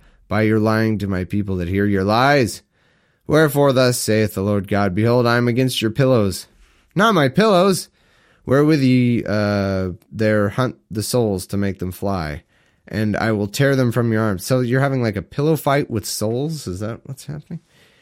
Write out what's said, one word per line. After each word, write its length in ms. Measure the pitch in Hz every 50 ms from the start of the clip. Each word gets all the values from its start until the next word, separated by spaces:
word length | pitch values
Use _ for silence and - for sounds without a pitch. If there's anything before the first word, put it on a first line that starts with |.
| _ _ _ _ _ -
by 140 | 95 107 107
your 180 | 107 110 110
lying 380 | 107 110 110 110 113 110 110 98
to 100 | 104 98
my 160 | 98 90 92
people 320 | 87 - 104 101 101 95
that 120 | 90 87 85
hear 180 | 95 98 101
your 180 | 104 101 95 95
lies? 580 | 101 107 117 131 143 147 143 123 95 - - - _ _ _ _ _ _ _ _ _ _ _ _
Wherefore 460 | - 147 151 160 147 135 143 143 139 131
thus 260 | 131 127 127 123 -
saith 360 | - - 107 110 110 104 -
the 80 | 95 98
Lord 240 | 104 104 101 95
God, 280 | 98 104 98 101 98 87
Behold, 320 | 101 110 117 120 127 120
I 100 | 120 117
am 100 | 120 120
against 340 | 120 117 123 131 131 123 -
your 120 | 113 110 107
pillows. 540 | - 139 131 131 117 104 98 90 - - - _ _ _ _ _ _ _ _ -
Not 200 | 165 208 226 214
my 140 | 170 143 131
pillows, 600 | - 180 214 220 196 175 185 202 185 - - - _ _ _ _ _ _ _ _ _ _ -
wherewith 340 | - 127 143 147 151 160 147
ye, 440 | 131 127 127 127 123 120 120 107 -
uh, 640 | - 101 107 104 104 104 101 98 98 98 95 92 92 90 - _ _
there 380 | - 107 110 107 107 107 101 101
hunt 280 | - - 127 117 - - _ -
the 120 | - 107 101
souls 440 | - - 127 117 107 98 90 - -
to 80 | -
make 220 | 98 101 98 90 -
them 140 | 98 92 92
fly, 500 | - 98 101 98 92 80 76 73 76 - _ _ _ _ _ _ _ _ -
and 280 | - 107 110 107 98
I 160 | - - 110 110
will 140 | 101 104
tear 300 | 101 - - 139 139 139
them 160 | 131 127 120 117
from 200 | 123 120 117 110
your 100 | 110 110
arms. 220 | 110 98 90 -
So 160 | - 131 127
you're 200 | 127 117 123 131
having, 220 | 135 139 135 131 120
like, 140 | 110 98
a 60 | 98 87
pillow 340 | - - - 143 160 160
fight 340 | 139 - 143 139 147 - -
with 140 | - 104 -
souls? 640 | - - - 104 107 117 123 143 160 160 143 -
Is 140 | 98 87 92
that 200 | 104 107 117 - -
what's 220 | - 135 - -
happening? 340 | - 156 151 - - 175 160 _ _ _ _ _ _ _ _